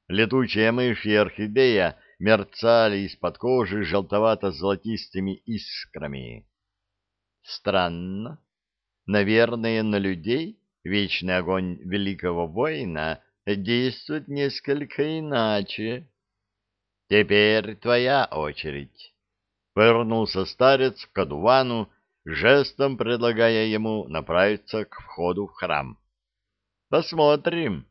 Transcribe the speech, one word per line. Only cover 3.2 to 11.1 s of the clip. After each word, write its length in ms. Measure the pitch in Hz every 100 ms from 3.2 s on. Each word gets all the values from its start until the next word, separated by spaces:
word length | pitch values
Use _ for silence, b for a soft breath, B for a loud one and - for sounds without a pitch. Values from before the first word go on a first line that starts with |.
| 87 -
кожи 440 | 73 127 98 104
желтовато-золотистыми 1500 | 90 98 90 101 113 107 98 73 98 98 110 107 - 95 95 190 -
искрами. 1000 | 107 - - - - 73 69 60 57 _ _ _ _ _ _ _ _ _ _
«Странно. 960 | - - 101 98 87 85 92 98 113 156 _ _ _ _ _ _ -
Наверное, 760 | 104 101 110 117 117 113 110
на 160 | 110 101
людей 640 | 98 90 90 135 170 - _ _
вечный 540 | 87 104 98